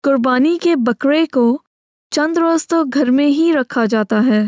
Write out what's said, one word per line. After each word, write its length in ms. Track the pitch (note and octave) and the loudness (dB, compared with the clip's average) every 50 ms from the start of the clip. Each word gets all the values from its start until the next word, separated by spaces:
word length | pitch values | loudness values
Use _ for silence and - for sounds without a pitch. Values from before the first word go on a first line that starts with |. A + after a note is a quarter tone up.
| - | 0
قربانی 540 | C#4 C#4 C4 A#3 C4 B3 B3+ C4+ D#4+ F4 E4+ | 0 0 0 0 0 0 2 2 0 0 0
کے 140 | - E4+ E4+ | 0 0 0
بکرے 500 | C#4 A3+ B3 A#3 _ - C#4 D4 D#4+ E4 | 2 0 -2 -2 _ 0 0 0 0 0
کو 360 | - - C4 A#3+ A#3 B3 D4+ _ _ _ _ _ _ _ _ _ _ | 0 0 0 0 0 0 -2 _ _ _ _ _ _ _ _ _ _
چند 260 | - D4 D4 D#4+ E4 | -4 -4 -2 -2 0
روز 300 | E4+ E4 E4 E4 D#4+ - | 0 0 0 0 -2 -2
تو 160 | - E4+ E4 D#4 C4 B3 | -2 -2 -2 -2 0 -2
گھر 180 | C#4 C4 B3 | -2 0 2
میں 160 | B3+ C4+ C#4+ | 2 2 2
ہی 260 | D4 C#4+ D4+ E4 E4+ D#4+ | 2 2 2 0 0 0
رکھا 320 | C#4+ B3+ _ - C4 A#3 | 0 -2 _ -2 -2 -2
جاتا 400 | G3+ A#3 A3 G#3+ - A3 G#3+ A#3 | 0 0 -2 -2 -2 0 0 2
ہے۔ 160 | B3+ G#3+ G#3+ G#3+ | 2 2 0 -2